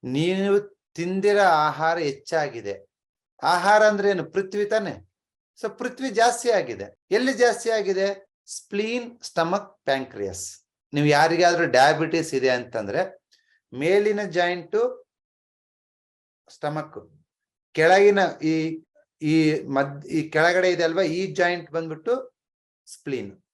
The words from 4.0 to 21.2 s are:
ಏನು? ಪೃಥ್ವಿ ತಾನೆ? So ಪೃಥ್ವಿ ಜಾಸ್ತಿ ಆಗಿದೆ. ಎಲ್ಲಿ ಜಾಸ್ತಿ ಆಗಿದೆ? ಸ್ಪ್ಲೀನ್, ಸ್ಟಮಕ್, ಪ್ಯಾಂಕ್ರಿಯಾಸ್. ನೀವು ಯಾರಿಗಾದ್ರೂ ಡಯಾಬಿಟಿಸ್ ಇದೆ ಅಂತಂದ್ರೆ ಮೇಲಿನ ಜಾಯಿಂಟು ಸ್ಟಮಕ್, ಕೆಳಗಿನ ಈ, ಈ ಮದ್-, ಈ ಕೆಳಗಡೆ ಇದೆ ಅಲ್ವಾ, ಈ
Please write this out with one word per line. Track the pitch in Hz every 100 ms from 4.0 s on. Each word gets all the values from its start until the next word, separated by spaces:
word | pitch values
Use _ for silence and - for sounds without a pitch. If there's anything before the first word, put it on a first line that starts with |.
| 202
ಏನು? | 190
ಪೃಥ್ವಿ | 156 170 190 202 202
ತಾನೆ? | 220 196 107 _ _ _ _ _ _
So | 220 -
ಪೃಥ್ವಿ | 247 247 262
ಜಾಸ್ತಿ | 208 233 240 240
ಆಗಿದೆ. | 214 127 104 101 _ _
ಎಲ್ಲಿ | 208 254
ಜಾಸ್ತಿ | 240 240 233 226
ಆಗಿದೆ? | 220 196 190 196 196 _ _ _
ಸ್ಪ್ಲೀನ್, | - _ 202 220 247 240 -
ಸ್ಟಮಕ್, | - - 165 196 196 _
ಪ್ಯಾಂಕ್ರಿಯಾಸ್. | - 135 127 - 98 90 - - _ _ _
ನೀವು | 147 147
ಯಾರಿಗಾದ್ರೂ | 143 160 170 175 170 165
ಡಯಾಬಿಟಿಸ್ | 123 139 151 160 170 160
ಇದೆ | 135 131
ಅಂತಂದ್ರೆ | 123 120 117 101 127 190 - _ _ _ _ _
ಮೇಲಿನ | 123 151 196 208 208
ಜಾಯಿಂಟು | 202 165 175 180 170 208 247 254 _ _ _ _ _ _ _ _ _ _ _ _ _ _ _
ಸ್ಟಮಕ್, | - 151 151 151 - - _ _ _ _ _ _
ಕೆಳಗಿನ | - 160 190 202 196 180 -
ಈ, | 156 160 160 160 _ _ _ _
ಈ | 151 160 156 151
ಮದ್-, | - 135 139 143 -
ಈ | 160 156
ಕೆಳಗಡೆ | 160 165 175 185
ಇದೆ | 175
ಅಲ್ವಾ, | 165 165
ಈ | 180 165